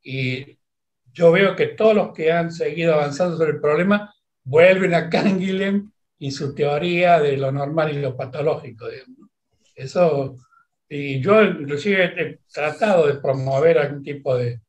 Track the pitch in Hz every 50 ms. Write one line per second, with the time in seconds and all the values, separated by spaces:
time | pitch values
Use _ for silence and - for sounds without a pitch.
0 | _ 139 131 135 131 127 127 127 135 - - _ _ _ _ _ _ _ _ _
1 | _ _ _ - 170 170 165 185 196 190 175 - 151 - - - 214 220 214 208
2 | 180 - - - 160 156 165 170 170 165 165 165 165 151 147 165 165 165 160 151
3 | 147 143 139 - 180 180 165 151 165 156 143 - - 147 151 160 180 196 202 208
4 | 208 - _ _ _ _ _ _ _ 131 127 151 170 185 190 185 190 175 170 170
5 | 165 170 165 - 175 202 190 185 180 190 190 190 196 196 196 202 202 - _ _
6 | _ _ _ _ - 139 135 - 160 135 - - 151 143 147 147 175 175 175 175
7 | 180 175 175 165 147 143 139 135 135 135 135 139 139 143 156 165 156 156 147 143
8 | 143 131 117 - 131 113 123 151 143 156 147 - - 123 110 107 117 113 113 104
9 | - 254 - _ - _ _ _ _ _ _ _ _ _ _ - 131 131 - 180
10 | 180 165 151 139 135 135 - - _ _ _ _ _ _ _ _ _ _ 147 143
11 | 143 143 135 135 127 190 208 220 214 196 175 160 147 139 143 143 - 208 196 190
12 | 180 175 180 180 165 - - _ _ _ _ - 147 151 151 - 220 214 196 175
13 | 156 143 143 139 - 147 131 135 131 135 135 135 151 165 165 160 147 143 143 143
14 | 139 - 147 143 - 143 127 123 123 120 120 120 _